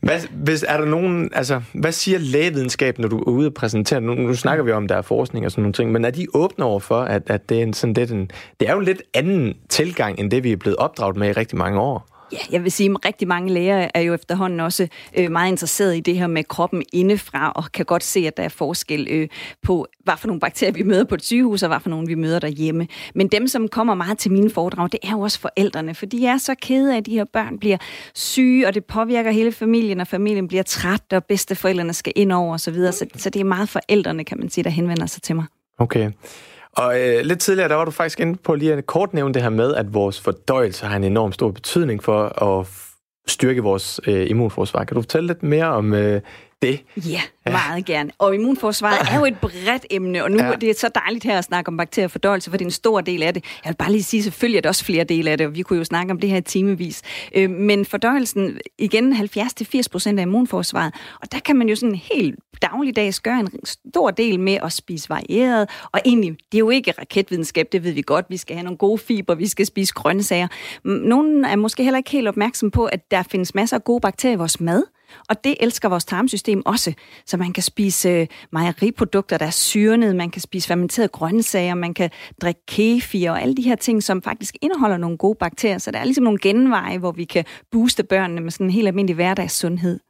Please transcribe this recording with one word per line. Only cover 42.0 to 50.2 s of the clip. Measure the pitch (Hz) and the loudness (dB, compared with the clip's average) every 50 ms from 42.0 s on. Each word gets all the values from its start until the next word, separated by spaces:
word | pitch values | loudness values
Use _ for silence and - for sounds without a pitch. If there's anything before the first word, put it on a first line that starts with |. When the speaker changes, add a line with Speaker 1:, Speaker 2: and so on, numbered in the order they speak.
| - | 0
Speaker 1:
for | - 107 104 107 104 - - 104 | 2 2 2 2 0 0 0 0
at | 101 95 95 95 | 2 2 0 -2
f-, | 92 95 - - - - _ _ _ _ _ _ - | -4 -10 -20 -20 -20 -20 _ _ _ _ _ _ -6
styrke | - - - 127 131 123 110 | -2 0 2 2 2 2 2
vores, | 104 98 98 - - - - - | 2 0 0 -2 -6 -8 -6 -2
øh, | - 104 95 92 - | 0 2 2 2 2
immunforsvar. | 110 117 120 110 - - 98 104 - 117 107 | 2 2 2 0 0 -2 -4 -2 0 -2 -2
Kan | - 131 | 0 -2
du | 123 113 | -4 -4
fortælle | - - 160 170 | 0 -2 -2 0
lidt | 175 175 170 - | 0 -4 -4 0
mere | 151 147 156 165 | 0 2 2 2
om... | 165 143 110 104 107 104 | 2 0 0 2 2 2
Øh, | 104 104 104 104 101 101 - - - - _ _ _ - | 2 2 2 0 0 -2 -8 -20 -20 -20 _ _ _ -2
det? | 127 135 139 - _ - | -2 -2 -2 -6 _ -12
Speaker 2:
Ja, | 214 160 165 156 175 - - _ _ _ | -8 -6 -6 -4 -4 -6 -8 _ _ _
Speaker 1:
Ja. | - - | -2 -2
Speaker 2:
meget | 185 170 143 165 175 190 | -2 -2 -2 -4 -6 -4
gerne. | - 165 147 147 147 - _ | -4 -4 -4 -4 -6 -2 _
Og | 196 196 196 | 2 2 2
immunforsvaret | 202 220 254 277 262 - 214 214 - 214 208 202 202 - - - | 2 2 0 0 0 0 -2 -2 0 0 0 2 2 2 2 2
er | 294 | 4
jo | 294 | 2
et | 269 240 190 | 2 0 0
bredt | - 196 170 180 180 208 240 262 - - | -6 -6 -6 -4 -2 -2 -2 -2 -4 -4
emne, | - 190 185 185 180 175 | -4 -2 -2 -2 -2 -2